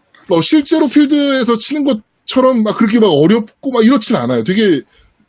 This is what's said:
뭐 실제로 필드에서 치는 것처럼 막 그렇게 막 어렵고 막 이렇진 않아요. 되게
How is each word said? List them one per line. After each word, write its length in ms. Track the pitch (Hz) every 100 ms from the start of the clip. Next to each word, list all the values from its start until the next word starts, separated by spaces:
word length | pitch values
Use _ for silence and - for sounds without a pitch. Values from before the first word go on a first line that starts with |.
| _ _ -
뭐 140 | 170
실제로 460 | 160 311 285 320 294
필드에서 720 | 294 285 294 285 269 233 226
치는 260 | - 302
것처럼 800 | 285 220 - _ - 262 254 254
막 140 | 214 -
그렇게 220 | 220 233
막 80 | 214
어렵고 640 | 143 160 226 220 _ 277
막 120 | 247
이렇진 320 | 226 269 - 202
않아요. 260 | 120 123
되게 380 | 113 190 214 147 - _ _ _